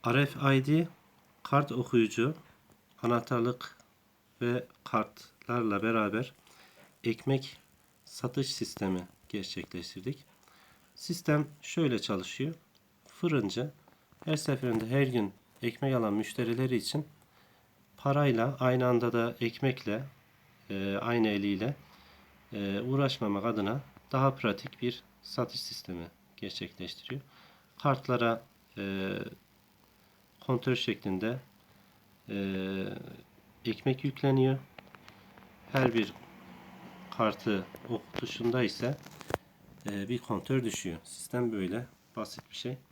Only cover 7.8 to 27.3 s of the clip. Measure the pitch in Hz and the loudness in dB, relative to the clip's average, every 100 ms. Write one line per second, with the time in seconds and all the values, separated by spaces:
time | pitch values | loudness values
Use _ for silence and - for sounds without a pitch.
7.8 | _ _ - - 120 139 131 - - - | _ _ -20 -8 -4 -2 -4 -4 -6 -4
8.8 | 98 92 90 - _ 104 95 - - - | -2 -2 -4 -16 _ -8 -6 -8 -8 -10
9.8 | - - 104 143 - _ - - - _ | -10 -8 -8 -8 -14 _ -20 -20 -20 _
10.8 | _ - - 175 - 151 147 - - - | _ -16 -8 -4 2 2 2 -6 -6 0
11.8 | 151 113 - 98 92 - 139 165 _ _ | 2 2 0 -4 -4 -4 -4 -6 _ _
12.8 | _ _ - - 175 147 101 113 147 - | _ _ -20 -4 2 2 2 -2 -4 -8
13.8 | - _ _ _ - 156 - 135 127 110 | -20 _ _ _ -2 -2 0 0 0 0
14.8 | 110 135 139 123 101 - _ - 120 - | 2 2 4 2 0 -4 _ -6 -6 -2
15.8 | 135 127 110 104 107 - 117 117 131 123 | 0 2 2 0 -2 -2 -2 0 2 0
16.8 | - 151 147 - _ _ _ _ _ _ | 0 -4 -4 -14 _ _ _ _ _ _
17.8 | _ - 143 139 143 113 123 135 127 127 | _ -4 2 4 4 4 2 2 2 4
18.8 | 123 123 117 117 117 120 117 - 135 131 | 6 4 4 2 0 0 -4 0 0 0
19.8 | - 107 135 - _ _ _ _ - 101 | -2 -4 -6 -14 _ _ _ _ -8 -4
20.8 | 98 98 110 120 110 101 101 98 113 143 | -2 -2 0 2 2 2 0 0 -2 -4
21.8 | - - - - - - - 107 101 98 | -12 -20 -20 -20 -20 -20 -12 -6 -2 -2
22.8 | 120 135 135 135 107 101 117 107 101 131 | 0 2 2 2 0 0 0 0 0 -2
23.8 | - - _ 135 135 135 117 98 - - | -6 -20 _ 2 2 2 -2 -2 -6 -6
24.8 | 120 120 - _ - - 120 - - - | -4 -4 -16 _ -12 -6 -4 -6 -8 -12
25.8 | - 87 85 _ _ - 101 - 82 - | -10 -10 -10 _ _ -12 -10 -8 -10 -10
26.8 | 90 - - 139 - | -12 -12 -10 -10 -10